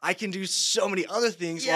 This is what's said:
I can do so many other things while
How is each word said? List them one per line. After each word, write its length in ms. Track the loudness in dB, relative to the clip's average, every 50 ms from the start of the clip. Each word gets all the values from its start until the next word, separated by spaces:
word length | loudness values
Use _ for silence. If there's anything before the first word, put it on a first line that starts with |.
I 140 | -2 -2 -2
can 160 | -2 -2 -4
do 160 | -4 -4 -4
so 420 | -2 0 0 0 2 2 2 2 2
many 160 | 2 0 -2
other 260 | 0 0 2 2 2
things 360 | 0 -2 -4 -4 -4 -2 0
while 80 | 2 4